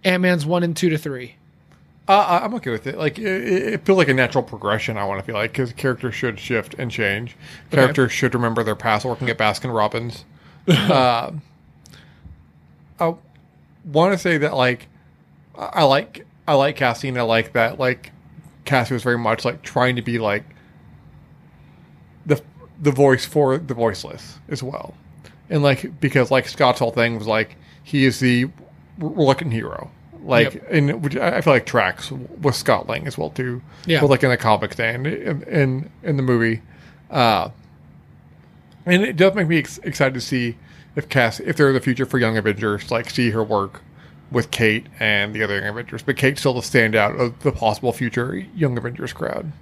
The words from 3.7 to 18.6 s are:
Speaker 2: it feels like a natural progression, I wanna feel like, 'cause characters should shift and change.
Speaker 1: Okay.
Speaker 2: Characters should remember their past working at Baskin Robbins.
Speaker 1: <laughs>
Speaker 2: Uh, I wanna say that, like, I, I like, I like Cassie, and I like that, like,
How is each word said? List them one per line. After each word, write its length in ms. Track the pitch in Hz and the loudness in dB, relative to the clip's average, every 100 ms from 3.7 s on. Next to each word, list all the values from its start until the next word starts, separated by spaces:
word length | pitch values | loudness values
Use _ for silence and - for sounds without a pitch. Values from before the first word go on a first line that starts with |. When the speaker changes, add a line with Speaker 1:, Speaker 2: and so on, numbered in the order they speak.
Speaker 2:
it 100 | 214 - | -4 2
feels 120 | 190 | 4
like 100 | 143 | 4
a 60 | |
natural 280 | 131 123 135 | 4 2 0
progression, 540 | 117 110 101 107 - 107 | -4 -6 -2 -2 -2 -6
I 80 | |
wanna 180 | 101 98 | -6 -6
feel 120 | 92 110 | -6 -6
like, 180 | 110 | -4
'cause 180 | - 123 | -4 -6
characters 420 | - 135 123 127 | -2 -4 -2 -4
should 260 | - 127 104 | -4 -6 -6
shift 340 | - 117 101 - | -4 -4 -4 -8
and 120 | 123 | -8
change. 460 | - 104 101 120 - - - - | -2 -2 -2 -6 -14 -20 -20 -4
Speaker 1:
Okay. 80 | - | 2
Speaker 2:
Characters 360 | 131 143 123 | 2 4 0
should 220 | - 127 | 2 -2
remember 280 | 120 117 113 | 0 -2 -2
their 100 | 110 104 | -2 -2
past 280 | 117 107 | 0 0
working 260 | 127 120 123 | -2 -6 -4
at 80 | 117 | 0
Baskin 340 | 110 107 131 | 0 0 -4
Robbins. 500 | 113 107 117 117 - - | 0 0 0 -8 -12 -18
Speaker 1:
<laughs> 380 | - - - - | -20 -20 -10 2
Speaker 2:
Uh, 600 | 156 - 139 127 117 127 160 - _ _ _ - - - - - - - _ _ _ _ - | 2 4 4 4 2 -4 -10 -16 _ _ _ -20 -20 -20 -20 -20 -20 -20 _ _ _ _ -4
I 140 | 165 170 _ _ _ _ _ _ | -4 -4 _ _ _ _ _ _
wanna 340 | 175 147 180 190 | -4 2 2 2
say 200 | 185 160 | 0 0
that, 160 | 147 139 | 0 2
like, 320 | 127 123 - _ _ _ _ _ _ - | 0 0 -8 _ _ _ _ _ _ -12
I, 140 | - | -6
I 80 | - | 2
like, 420 | 147 135 220 - - _ - | 4 4 0 -16 -20 _ 0
I 80 | |
like 220 | 143 139 151 | 2 2 2
Cassie, 320 | 135 117 139 | 0 0 -4
and 100 | 123 | -2
I 40 | |
like 300 | 117 113 110 | 2 2 2
that, 260 | 120 113 - | 0 0 0
like, 340 | 127 127 - - - - - - | -2 -2 -10 -20 -20 -20 -20 -18